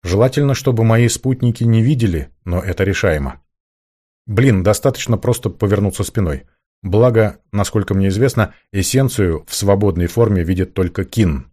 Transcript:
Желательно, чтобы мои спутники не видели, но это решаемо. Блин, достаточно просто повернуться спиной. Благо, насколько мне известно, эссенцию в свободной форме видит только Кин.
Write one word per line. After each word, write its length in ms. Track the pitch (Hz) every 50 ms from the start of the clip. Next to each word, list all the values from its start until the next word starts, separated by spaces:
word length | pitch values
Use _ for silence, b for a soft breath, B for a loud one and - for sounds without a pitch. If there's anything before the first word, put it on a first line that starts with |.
Желательно, 520 | _ 87 90 101 120 131 - 147 143 139 131
чтобы 300 | - - 135 123 110 113
мои 240 | 113 113 113 120 113
спутники 560 | - - - 131 131 131 - 120 113 - 117
не 180 | 117 113 113
видели, 480 | 113 127 156 123 117 101 85 80 69 - _ _ _
но 160 | 90 87 90
это 240 | 90 95 87 - 98
решаемо. 580 | 98 95 - - 95 80 76 69 67 - - _ _ _ _ _ _ _ _ _ _ _ _ _ _ _ _ _
Блин, 360 | - 107 101 131 135 107 95
достаточно 540 | 90 104 104 - - 143 - - - - 117
просто 340 | 101 - 123 120 - - 107
повернуться 540 | - - - 98 101 98 101 98 - - 101
спиной. 400 | - _ 113 98 82 71 65 - _ _ _ _ _ _ _
Благо, 580 | - 95 92 107 117 127 110 113 107 104 - _ _ _
насколько 420 | - 101 98 - - 110 98 - 101
мне 140 | 95 98 98
известно, 460 | 95 104 127 131 - 120 104 92 B B B B
эссенцию 720 | - 98 92 - - 131 135 123 - - 101 87 82 76 -
в 80 | - -
свободной 520 | - 104 98 101 98 107 101 82 87 87
форме 360 | 85 - 117 117 107 104 90
видит 320 | 85 82 95 90 92 - _
только 300 | 95 92 87 - - 95
Кин. 460 | - - 113 104 85 76 65 60 -